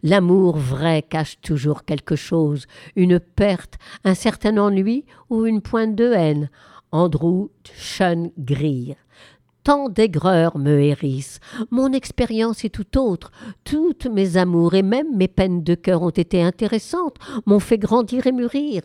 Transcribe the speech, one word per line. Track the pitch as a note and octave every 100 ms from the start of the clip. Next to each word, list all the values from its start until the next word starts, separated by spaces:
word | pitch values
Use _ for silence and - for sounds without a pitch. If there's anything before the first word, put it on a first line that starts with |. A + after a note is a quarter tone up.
« |
L'amour | D3+ G3 F3 F#3+ F#3 D#3
vrai | C3 C3+ D#3+ D#3+
cache | D3+ D#3+ D3+ -
toujours | - D3+ C#3 D3
quelque | - D3 - D3+
chose, | - E3 D3+ D3 - - - -
une | F3+ F3+
perte, | F3 - G3+ F3+ - - - - G3
un |
certain | F#3 A#3 G#3 G#3+ G#3+
ennui | G#3 G3 G3 B3 - - _
ou | A3+ A3+
une | A3
pointe | - A#3 A3 G#3
de | A#3+
haine », | A3 D#3+ D3 D3 _ - - _
Andrew | D#3 F3 C#3+ E3+ F3+ G#3 _ - -
Chun | - - F#3 E3+ E3+ -
Greer. « | B2+ C#3 D3+ C3+ B2 C#3 _ _ - _ _ _ -
Tant | C#4+ C#4
d'aigreurs | F#3+ A3 D3+ F3 F3+ E3 D3
me | C#3 D3
hérissent. | C#3+ C#3+ C#3+ C3 C#3 - - B3 A3+
Mon | A#3+ C4+
expérience | C4 - - A#3+ A3 A3+ A3
est | G#3+
tout | - G3+ C4+
autre. | B3+ F3 - - A3+ - -
Toutes | D4 E4 - B3+
mes | G#3+ F#3+ F3
amours | F3+ E3+ E3+
et | F#3+
même | F#3+ A#3+ D#4 A#3
mes | F#3
peines | - F#3+ F3
de | D#3+ E3+
cœur | - F3
ont | F3
été | D#3+ E3+ F#3
intéressantes, | F3 F3+ G#3+ A3 - F4 E4+ - - C4 G#3
m'ont | G3+
fait | - A3+
grandir | G#3 A3+ A3+ B3 B3+
et |
mûrir. | B3+ A#3+ C#4 D4 G3+